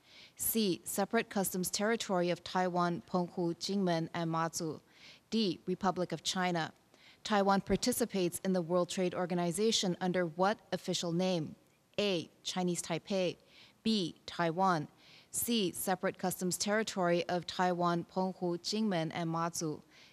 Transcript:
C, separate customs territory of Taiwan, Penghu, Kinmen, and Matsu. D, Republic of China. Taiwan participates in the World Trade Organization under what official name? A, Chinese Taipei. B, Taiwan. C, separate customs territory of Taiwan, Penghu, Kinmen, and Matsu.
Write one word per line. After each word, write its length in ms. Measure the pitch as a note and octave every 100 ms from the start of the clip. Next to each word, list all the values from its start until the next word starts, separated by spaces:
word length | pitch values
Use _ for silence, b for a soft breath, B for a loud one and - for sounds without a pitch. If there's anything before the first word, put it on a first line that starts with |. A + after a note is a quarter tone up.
| b b b b
C, 400 | - A3+ G#3 E3
separate 440 | - - G3 A#3 A3+
customs 400 | G#3 F3+ F#3 F3
territory 600 | - G#3 A3+ - F#3 F3
of 140 | E3
Taiwan, 580 | - F#3 F#3 F3 F3 E3+ -
Penghu, 460 | F#3 F3 - E3+ E3+
Kinmen, 520 | - G3 F3+ E3 E3
and 160 | F3 E3
Matsu. 480 | E3 E3 - D#3+ - - b b b b
D, 300 | A3+ G3+ - -
Republic 460 | F3+ F#3+ F3+ F3
of 100 | D#3+
China. 500 | - F#3+ F3+ F3 D#3 - _ b b b
Taiwan 360 | - G#3 G3 G3
participates 800 | - G3 B3 B3 A#3 G3 F3 -
in 80 | F#3+
the 100 | F#3
World 260 | E3 F3+ F3
Trade 260 | F#3+ F3+
Organization 840 | F3 F3 F3 F3 E3+ A3+ A3 F#3+ E3+
under 260 | F#3 F3+ F3
what 320 | D#3+ F#3+ A3+ -
official 400 | F#3 - E3+ F3
name? 440 | E3+ F#3 F3 D3+ - _ _ _ -
A, 320 | G#3 F3 - _
Chinese 360 | - F#3 F3+ E3+
Taipei. 560 | - D#3+ - G3 F3 - b b b b
B, 320 | A3 G#3+ E3+ - -
Taiwan. 600 | - E3+ E3 F#3+ E3 C#3+ - b b b
C, 400 | - - A#3 F3+
separate 460 | - - F#3 F#3+ -
customs 380 | F#3 - F#3 E3
territory 720 | G#3+ G#3+ G#3+ G3 F3 F3 -
of 160 | F3+ -
Taiwan, 600 | - F3+ F3 F3 E3+ -
Penghu, 440 | F#3+ F#3 F3+ F3+ E3+
Kinmen, 520 | - G#3+ A3 F3 D#3+
and 160 | - E3
Matsu. 540 | E3 E3+ - D#3+ D3 - b b